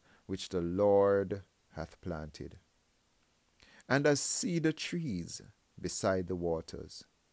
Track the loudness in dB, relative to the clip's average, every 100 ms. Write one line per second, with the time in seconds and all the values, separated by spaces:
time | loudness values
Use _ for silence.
0 | _ _ -8 -8 -4 -2 0 4 6 6
1 | 6 4 2 -4 -10 _ _ -10 -10 -10
2 | -8 -8 -8 -12 -14 -16 _ _ _ _
3 | _ _ _ _ _ _ -20 -16 -2 2
4 | 4 4 2 0 0 2 2 0 -4 -4
5 | -4 -4 -6 -12 -16 -20 _ -10 -6 -2
6 | 0 0 -2 -4 -2 -2 -4 -12 -14 -16
7 | -20 _ _